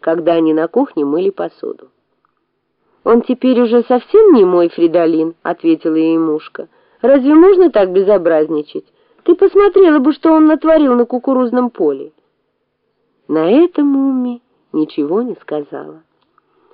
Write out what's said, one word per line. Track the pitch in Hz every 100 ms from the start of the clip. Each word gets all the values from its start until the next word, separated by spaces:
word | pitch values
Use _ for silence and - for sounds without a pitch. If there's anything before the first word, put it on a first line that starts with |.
когда | - 170 160
они | 170 160
на | 156 165
кухне | 240 277 -
мыли | 143 156 190
посуду. | - 170 - - - - _ _ _ _ _ _ _ _ _ _ _
«Он | - 233
теперь | - 247 254 240
уже | 233 240
совсем | 214 247 - 415 427
не | 262
мой | 185 180 170
Фридолин», | - 170 170 165 160 160 -
ответила | - 170 165 156 165
ей | 160 160 165
мушка. | 160 151 - - 165 _ _ _
«Разве | 233 277 262
можно | 311 370 370 339
так | 214 190
безобразничать? | 180 190 202 165 160 156 156 147 - - _ _ _
Ты | -
посмотрела | 349 392 392 403 381 359 302
бы, | 262
что | 285 320
он | 311 311
натворил | - 311 320 277
на | 240
кукурузном | 240 247 262 254 247 247 247
поле». | - 156 139 147 _ _ _ _ _ _ _ _ _ _ _ -
На | 156 165
это | 262 359 311
Мумми | 285 277 269 262 247 240 _ _ _
ничего | 156 151 - 147 196
не | 247 180
сказала. | - 151 143 139 151 156 _ _ _ _ _ _ _